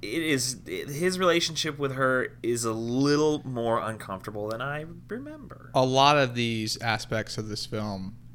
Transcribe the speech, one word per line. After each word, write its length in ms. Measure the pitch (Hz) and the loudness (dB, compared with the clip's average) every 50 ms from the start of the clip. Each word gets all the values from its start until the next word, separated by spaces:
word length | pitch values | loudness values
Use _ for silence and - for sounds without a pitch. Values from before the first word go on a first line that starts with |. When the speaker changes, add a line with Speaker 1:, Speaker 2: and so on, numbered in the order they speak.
Speaker 1:
it 200 | - 101 120 165 | -8 -6 -4 -2
is, 360 | 160 160 147 131 120 131 127 90 - - | 0 2 2 2 0 -2 -4 -8 -8 -6
it, 220 | 87 87 78 - | -6 -6 -6 -6
his 280 | 139 143 175 185 185 185 | -4 -2 0 0 0 2
relationship 600 | 190 175 165 170 165 165 160 147 - 160 143 139 | 4 4 4 4 2 0 -2 -2 -4 -4 -2 -2
with 140 | 143 135 131 | -4 -4 0
her 420 | 131 139 131 131 127 - - - - - | 2 2 2 4 2 0 -2 -4 -4 -2
is 200 | 113 120 113 117 | 0 0 0 0
a 60 | 113 | 0
little 680 | 110 113 117 117 120 131 139 143 147 147 156 151 151 147 - | 0 0 -2 0 2 4 4 6 6 6 4 4 2 0 -2
more 340 | 131 127 120 117 117 113 107 | -4 -4 -2 0 2 2 2
uncomfortable 680 | 87 107 110 98 - - 98 92 - 110 104 104 104 107 | 0 -2 -6 -6 -8 -8 -8 -8 -8 -8 -6 -6 -4 -4
than 120 | 113 117 | -4 -4
I 240 | 131 139 143 151 156 170 170 175 - - | -6 -6 -6 -6 -8 -10 -14 -16 -12 -10
remember. 640 | 202 247 277 294 311 302 254 - - - - - - | -10 -10 -10 -10 -14 -14 -16 -16 -16 -18 -16 -2 2
Speaker 2:
A 100 | 135 131 | 2 4
lot 340 | 127 127 135 139 143 151 147 | 6 6 8 8 8 8 6
of 180 | 135 123 120 | 4 2 2
these 420 | 120 120 117 117 110 110 107 - - | 0 0 0 0 0 -2 -2 -4 -2
aspects 560 | 113 117 110 107 - - 113 110 104 - - - | -2 -2 -2 -2 -2 -4 -4 -4 -4 -4 -6 -8
of 100 | 110 107 | -6 -6
this 160 | 104 - - | -6 -8 -6
film 500 | - 117 107 107 104 101 95 92 95 117 - - - | -6 -6 -6 -4 -4 -6 -6 -8 -10 -12 -12 -16 -16